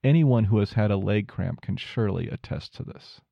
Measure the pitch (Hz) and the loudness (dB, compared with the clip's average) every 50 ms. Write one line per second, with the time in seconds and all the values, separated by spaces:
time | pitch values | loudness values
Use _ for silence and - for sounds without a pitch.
0 | - 135 147 165 156 135 123 117 110 98 113 107 101 - - 117 107 104 101 95 | 4 4 4 6 6 4 4 4 4 4 4 2 2 2 0 0 0 2 0 0
1 | 98 98 104 104 101 - - - 90 87 - - - - 92 - - - - 123 | 0 0 0 0 -2 -4 -8 -6 -6 -6 -6 -8 -8 -8 -8 -8 -8 -8 -4 -2
2 | 110 101 92 87 85 - - - - - - - - - _ - - - - - | -2 -2 -2 -4 -4 -6 -8 -12 -8 -8 -10 -10 -10 -14 _ -14 -14 -14 -14 -18
3 | - - - - _ _ | -20 -20 -20 -20 _ _